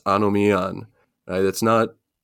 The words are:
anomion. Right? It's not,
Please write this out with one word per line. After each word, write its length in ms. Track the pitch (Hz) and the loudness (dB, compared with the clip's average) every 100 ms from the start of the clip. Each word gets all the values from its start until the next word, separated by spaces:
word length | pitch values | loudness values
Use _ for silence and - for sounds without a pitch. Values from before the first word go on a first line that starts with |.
| - | -2
anomion. 800 | 98 104 101 101 98 92 92 107 _ _ _ - | 0 2 2 2 2 -2 -8 -14 _ _ _ -8
Right? 160 | 92 | -2
It's 180 | 95 95 | -2 0
not, 280 | 113 113 113 - _ _ | 0 2 0 -6 _ _